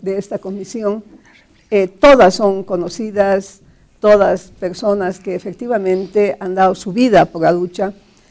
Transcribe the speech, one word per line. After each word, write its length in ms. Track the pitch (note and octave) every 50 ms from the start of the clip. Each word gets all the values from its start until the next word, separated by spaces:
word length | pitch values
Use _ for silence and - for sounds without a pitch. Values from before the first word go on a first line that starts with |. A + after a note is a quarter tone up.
de 160 | - F#3+ F#3+
esta 220 | G3 G3 - A3+ G3
comisión, 680 | - F#3+ G3 G3+ F#3+ - - A#3 G#3+ G3+ G#3 A3 G#3+ - - - _ _ _ _ _ _ _ _ _ _
eh, 180 | A3 G3+ F#3+ F#3
todas 460 | - - - C#4+ C#4 B3+ G#3+ F3+ F#3+
son 280 | - A3+ G3+ G3 F#3+ F#3+
conocidas, 920 | - G3 F3 F3 E3+ - - A3 G#3+ G3 G3+ G3 G3 G3 G3 G3 - - _ _ _ _ _ _ _ _ _
todas 500 | - G#3+ G#3 G#3 G3 F3+ F3+ F3+ - - - -
personas 640 | - F3+ - - - G#3 G3+ G3+ F#3+ F#3 F#3+ -
que 160 | - G3+ F3+
efectivamente 1000 | F3+ - G#3 F3 - A#3+ A#3+ A#3+ G#3+ G3 F#3 F#3 F#3 G3 F3+ F#3 G#3 G#3 G3+ - -
han 160 | G3 F#3 F#3
dado 180 | F#3+ F#3+ F#3 F3+
su 180 | - - G#3 F3
vida 320 | A3+ B3 B3+ G#3+ F3+ E3+
por 160 | E3 - E3+ D#3+
la 100 | D#3+ F3
lucha. 400 | F3 F3 F3 F3 - - G3 G3+ - _ _ _ _ _ _